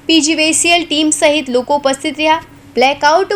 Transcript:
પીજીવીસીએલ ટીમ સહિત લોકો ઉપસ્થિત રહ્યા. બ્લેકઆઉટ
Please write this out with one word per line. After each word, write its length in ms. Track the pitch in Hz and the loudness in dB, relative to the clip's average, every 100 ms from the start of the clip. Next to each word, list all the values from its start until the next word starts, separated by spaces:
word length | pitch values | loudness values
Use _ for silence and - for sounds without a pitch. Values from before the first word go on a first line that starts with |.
| - | 0
પીજીવીસીએલ 800 | 320 285 311 311 311 339 349 | 2 2 0 0 0 2 0
ટીમ 260 | 330 302 311 | 0 -2 -2
સહિત 400 | - 311 294 262 | 0 0 0 -2
લોકો 260 | 247 247 285 | -4 -2 -2
ઉપસ્થિત 420 | 277 269 311 285 | -2 -2 -6 -2
રહ્યા. 240 | 311 320 - - - | -2 -2 -4 -20 -10
બ્લેકઆઉટ 580 | - 269 285 294 339 381 | -2 0 0 2 2 0